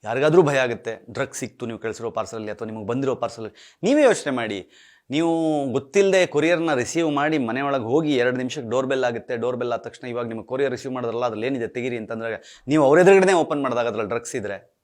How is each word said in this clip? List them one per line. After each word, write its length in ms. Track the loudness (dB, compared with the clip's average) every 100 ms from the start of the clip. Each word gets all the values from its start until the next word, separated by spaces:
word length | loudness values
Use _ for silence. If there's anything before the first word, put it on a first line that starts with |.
ಯಾರಿಗಾದ್ರೂ 380 | -4 0 4 6
ಭಯ 160 | 4 4
ಆಗುತ್ತೆ, 560 | 0 -2 -8 -12 -12
ಡ್ರಗ್ಸ್ 260 | -6 -6 -6
ಸಿಕ್ತು 260 | -12 _ -10
ನೀವು 140 | -6
ಕಳಿಸಿರೋ 320 | -8 -6 -6
ಪಾರ್ಸಲಲ್ಲಿ 400 | -6 -6 -8 -10
ಅಥವಾ 140 | -8 -10
ನಿಮಗೆ 200 | -10 -6
ಬಂದಿರೋ 300 | -2 -2 -2
ಪಾರ್ಸಲಲ್ಲಿ, 600 | -4 -8 -14 -14 -20 _
ನೀವೇ 200 | 0 4
ಯೋಚನೆ 280 | 4 4 0
ಮಾಡಿ. 380 | -4 -4 -6 -10 -20 -20 _ _
ನೀವು 560 | -2 0 2 0 0 0
ಗೊತ್ತಿಲ್ಲದೆ 560 | -4 -2 2 4 4 2
ಕೊರಿಯರ್ನ 460 | 2 2 2 0
ರಿಸೀವ್ 380 | 0 0 0 0
ಮಾಡಿ 260 | 0 0 0
ಮನೆಯೊಳಗೆ 460 | -2 -2 -2 -2
ಹೋಗಿ 320 | 0 0 2 2
ಎರಡು 220 | 2 0
ನಿಮಿಷಕ್ಕೆ 320 | -4 -6 -2
ಡೋರ್ 180 | -2 0
ಬೆಲ್ 160 | 0
ಆಗುತ್ತೆ. 340 | 0 -2 -6 -4
ಡೋರ್ 200 | -2 -2
ಬೆಲ್ 160 | -4
ಆದ 60 | -4
ತಕ್ಷಣ, 280 | -8 -14 -10
"ಇವಾಗ 200 | -8 -6
ನಿಮಗೆ 180 | -8 -8
ಕೊರಿಯರ್ 260 | -2 -2
ರಿಸೀವ್ 220 | -2 -8
ಮಾಡಿದ್ರಲ್ಲ, 320 | -6 -4 -2 -4
ಅದ್ರಲ್ಲಿ 220 | -2 -4
ಏನಿದೆ 200 | -4 -4
ತೆಗೀರಿ" 300 | -6 -6 -6
ಅಂತಂದ್ರೆ, 680 | -8 -8 -8 -8 -12 -18 0
ನೀವು 180 | 4 6
ಅವ್ರ 140 | 8
ಎದುರುಗಡೆನೇ 340 | 8 8 8
ಓಪನ್ 300 | 4 2 0
ಮಾಡಿದಾಗ 240 | -2 0 0
ಅದ್ರಲ್ಲಿ 220 | -2 -4
ಡ್ರಗ್ಸ್ 260 | -4 -6 -8
ಇದ್ರೆ 420 | -8 -10 _ _